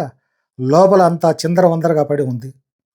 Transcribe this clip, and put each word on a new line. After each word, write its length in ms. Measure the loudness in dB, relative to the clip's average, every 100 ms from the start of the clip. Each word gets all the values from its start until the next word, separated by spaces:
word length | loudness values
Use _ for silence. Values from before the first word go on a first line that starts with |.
| -6 -12 _ _ _ -8
లోపల 420 | 0 2 4 4 2
అంతా 200 | 2 -2 -2
చిందరవందరగా 640 | -2 0 0 0 0 -2 -2
పడి 140 | -2 -4
ఉంది. 200 | -6 -12 -18 _ _ _